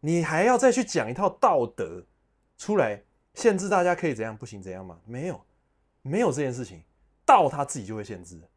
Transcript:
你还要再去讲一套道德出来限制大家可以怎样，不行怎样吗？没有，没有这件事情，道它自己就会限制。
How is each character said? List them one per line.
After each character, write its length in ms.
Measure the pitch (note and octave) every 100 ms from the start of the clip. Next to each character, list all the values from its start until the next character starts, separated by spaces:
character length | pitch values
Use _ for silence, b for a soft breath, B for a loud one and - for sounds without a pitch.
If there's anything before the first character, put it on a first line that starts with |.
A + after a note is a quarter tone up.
| D3+
你 160 | E3+
还 220 | D#3+ D#3
要 140 | G#3 B3+
再 120 | B3+
去 140 | B3
讲 260 | A3 E3+ A2+
一 40 |
套 160 | B2 G3 -
道 260 | - D#3+ A#2
德 380 | - E2+ F2 - _ _ _ _ _
出 180 | - G#3
来 260 | B2 G#2 _ _ _
限 240 | - A#3 G3
制 140 | F#3+
大 120 | G3
家 120 | F3+
可 120 | F3 E3+
以 60 |
怎 100 | A#2
样， 140 | A2+ A2
不 80 |
行 160 | A#2+ G#2
怎 100 | F#2+
样 140 | F#2
吗？ 140 | F#2+ E2+ G#2
没 220 | A#2+ E3+
有， 120 | A#2+ _ _ _ _ _ _
没 160 | C3 E3+
有 120 | A#3
这 120 | C3
件 100 | C#3+
事 100 | B2
情， 200 | B2 F2 - _ _ _
道 240 | - C4 D3+
它 160 | D3+
自 160 | C#3+ -
己 60 | G2
就 100 | G#2+
会 80 |
限 180 | G#2 G2
制。 160 | E2+ E2+ E2